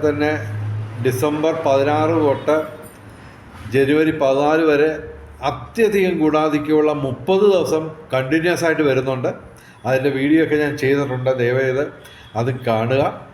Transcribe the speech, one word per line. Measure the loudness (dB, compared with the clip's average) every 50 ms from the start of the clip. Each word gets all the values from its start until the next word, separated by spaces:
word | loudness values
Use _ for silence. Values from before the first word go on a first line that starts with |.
| 0 0
തന്നെ | 0 2 0 0 0 -2 -4 -8 -8 -8 -6 -6 -6 -6 -8 -8 -8 -2 -2
ഡിസംബർ | 0 0 2 0 0 0 0 0 0 0 0 0
പതിനാറ് | 2 2 2 2 2 2 2 2 2 2 2 2
തൊട്ട് | 2 0 0 0 0 0 0 0 -4 -10 -16 -18 -20 -20 -20 -20 -20 -20 -20 -20 -20 -20 -20 -20 -20 -20 -18 -14 -2 2
ജനുവരി | 2 4 4 4 4 4 2 2 0
പതിനാല് | 0 2 2 2 2 2 2 2 4 4 4
വരെ | 4 2 0 0 -4 -10 -12 -16 -16 -18 -20 -18 -6 -6 -6
അത്യധികം | -6 -6 -12 -12 -2 0 2 2 4 2 2 2 0 2 0
ഗുണാധിക്യമുള്ള | 2 2 2 2 2 0 0 0 2 2 2 2 2 0
മുപ്പത് | -2 -4 -6 -6 -6 -2 0 2 4 4 4 4
ദിവസം | 4 2 0 -2 -2 -2 -4 -12 -14 -12 -4 -4
കണ്ടിന്യുവസ് | -2 -2 0 -2 0 0 0 -2 0 0
ആയിട്ട് | 0 0 2 2
വരുന്നുണ്ട്. | 2 2 0 0 -2 -4 -2 -4 -4 -6 -6 -14 -20 -20 -20 -20 -20 -20 -10 -4
അതിൻ്റെ | -2 -2 0 0 0
വീഡിയോ | 0 0 0 2 4 4 4
ഒക്കെ | 2 2 0 0
ഞാൻ | -2 -2
ചെയ്തിട്ടുണ്ട്, | -2 0 0 0 0 0 -2 -4 -4 -2 -2 0 0
ദയവേത് | 0 0 0 0 0 0 0 -2 -4 -4 -8 -16 -20 -20 -20 -20 -20 -10 -6
അത് | -4 -4 -2 -4 -4 -2
കാണുക. | -2 -2 0 0 0 0 0 0 -2 -4 -8 -18 -20